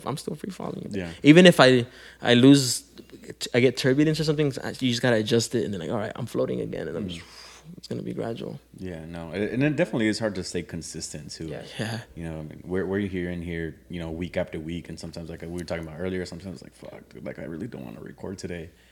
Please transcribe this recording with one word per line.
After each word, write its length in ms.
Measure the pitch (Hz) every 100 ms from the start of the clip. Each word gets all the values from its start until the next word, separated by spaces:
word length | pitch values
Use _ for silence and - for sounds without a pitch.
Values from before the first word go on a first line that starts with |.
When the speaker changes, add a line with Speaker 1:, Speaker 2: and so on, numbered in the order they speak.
| -
Speaker 1:
I'm 120 | 151
still 180 | - 151
free 140 | -
falling. 380 | 185 - - -
Speaker 2:
Yeah. 180 | 101 87 87
Speaker 1:
Even 220 | 139 160 180
if 140 | 131
I, 260 | 131 127 117 - - -
I 120 | 113
lose, 500 | 120 135 139 127 - - - - - - - -
I 60 | 123
get 160 | 123 120
turbulence 420 | 131 135 156 151
or 40 | 156
something, 260 | 151 147 -
I, 60 | - -
you 100 | 131
just 120 | 120
gotta 160 | 127 117
adjust 380 | 107 117 - -
it, 80 |
and 100 | 71
then, 60 | 98
like, 80 | 76
"All 60 | 110
right, 140 | 107 -
I'm 100 | 117
floating 340 | - 131 127
again," 280 | 110 90 82
and 100 | 78
I'm 60 | 98
Speaker 2:
Mm-hmm. 100 | 85
Speaker 1:
just, 80 | - - - - 160 170
it's 100 | -
gonna 140 | 117
be 120 | 110
gradual. 460 | 123 113 117 - - - -
Speaker 2:
Yeah, 280 | 92 82 80
no, 240 | 85 82
and, 120 | 85
and 200 | 104 117
it 120 | 143 143
definitely 320 | 175 139 107
is 100 | 104
hard 140 | 110 92
to 80 |
stay 200 | 85 90
consistent 680 | 87 85 78 80 - 80 71
too. 140 | - 80
Speaker 3:
Yeah. 140 | 65 - -
Speaker 1:
Yeah. 220 | 110 113 - -
Speaker 2:
You 80 | 82
know, 140 | 80
I 20 |
mean, 180 | 78 78 -
we're, 200 | 92 90
we're 140 | 98 101
here 220 | 90 87
and 140 | 87
here, 320 | 85 82 82 76 -
you 100 | 90
know, 80 | 82
week 260 | 80 87 92
after 220 | 85 90
week, 300 | 80 87 -
and 100 | 82
sometimes, 300 | 85 82 80
like 140 | 82
we 40 | 85
were 140 | 87
talking 240 | 82 85 80
about 120 | 76
earlier, 260 | 92 92 87
sometimes, 360 | 85 92 85
like, 120 | - -
"Fuck, 380 | - - -
dude, 120 | - -
like, 120 | -
I 40 |
really 240 | - 80 101
don't 180 | - 64
wanna 160 | 55
record 360 | - - 90 95
today," 320 | 92 87 82 - _